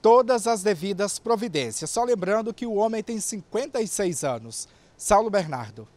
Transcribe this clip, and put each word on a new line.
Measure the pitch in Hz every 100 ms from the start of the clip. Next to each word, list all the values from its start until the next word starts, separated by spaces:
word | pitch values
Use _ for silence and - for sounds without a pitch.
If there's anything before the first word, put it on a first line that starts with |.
todas | 220 240 240 247 214
as | 226
devidas | 196 180 190 185 202 -
providências. | - 226 226 151 123 107 156
Só | 226
lembrando | 247 233 180 214 226
que | 220 240
o |
homem | 208 220 220
tem | 214 226
cinquenta | - 208 - 208 285 247
e | 220
seis | - 190 156
anos. | 143 120 113 - - _ _ _
Saulo | - 202 220
Bernardo. | 202 160 131 110 107 107